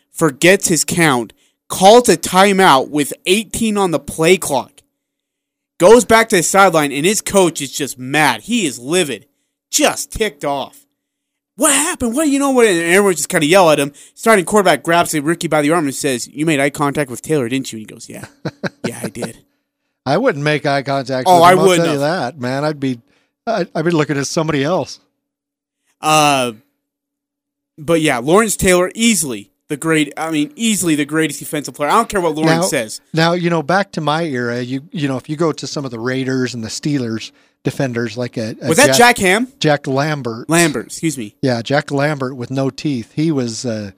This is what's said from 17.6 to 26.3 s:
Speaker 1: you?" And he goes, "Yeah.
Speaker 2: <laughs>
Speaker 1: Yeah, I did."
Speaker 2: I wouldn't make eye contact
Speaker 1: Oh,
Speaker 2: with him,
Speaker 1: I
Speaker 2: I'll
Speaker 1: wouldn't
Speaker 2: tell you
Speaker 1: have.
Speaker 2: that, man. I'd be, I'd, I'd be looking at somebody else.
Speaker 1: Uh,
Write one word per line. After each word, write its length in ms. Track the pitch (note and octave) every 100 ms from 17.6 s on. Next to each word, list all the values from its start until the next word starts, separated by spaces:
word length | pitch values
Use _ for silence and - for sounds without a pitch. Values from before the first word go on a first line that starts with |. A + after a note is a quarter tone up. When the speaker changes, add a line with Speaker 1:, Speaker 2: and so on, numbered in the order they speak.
| C3+
Speaker 1:
you?" 60 | A2+
And 100 | G#2+
he 40 |
goes, 160 | - -
"Yeah. 180 | A2+ - _ -
Speaker 2:
<laughs> 300 | - - _ -
Speaker 1:
Yeah, 140 | A#2
I 60 | A#2
did." 300 | A2+ A#2 A2+ _ _ _ _ _ _ -
Speaker 2:
I 100 | D#3
wouldn't 280 | C4 D3+
make 200 | D3 D3+
eye 180 | D3 C#3
contact 420 | C3+ C#3 B2 C3 B2+
Speaker 1:
Oh, 60 | F3
Speaker 2:
with 20 | E3+
him, 60 | F#3
Speaker 1:
I 20 |
Speaker 2:
I'll 80 | F#3
Speaker 1:
wouldn't 160 | F3 E3+
Speaker 2:
tell 80 |
you 60 | D3
Speaker 1:
have. 340 | C#3+ F3+ B2
Speaker 2:
that, 60 | C#3
man. 240 | B2 C3+
I'd 140 | D3+ D3+
be, 220 | C3+ B2 _ _ _ _ -
I'd, 200 | A3 B3+
I'd 100 | F3+
be 60 | D#3+
looking 260 | E3 D3 C#3+
at 120 | C3+
somebody 340 | - D#3 D3
else. 380 | C#3+ F3+ B2+ - _ _ _ _ _ _ _ _ _ _
Speaker 1:
Uh, 520 | D3+ D#3 D3